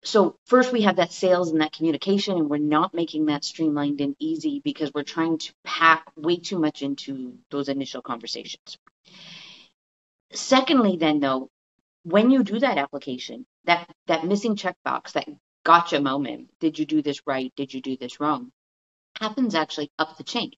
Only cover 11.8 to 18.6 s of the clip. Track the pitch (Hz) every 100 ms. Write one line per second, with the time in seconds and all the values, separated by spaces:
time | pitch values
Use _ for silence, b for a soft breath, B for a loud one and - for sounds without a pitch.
11.8 | _ _ 165 190 233 269 202 220 269 185
12.8 | 139 143 139 123 - 120 - _ - 170
13.8 | - - - 165 170 202 233 208 185 175
14.8 | 131 131 - 147 - 147 _ _ - 135
15.8 | 135 147 139 139 131 120 127 _ 165 156
16.8 | 151 156 147 139 - 135 127 - 139 131
17.8 | 135 131 123 - 147 139 123 _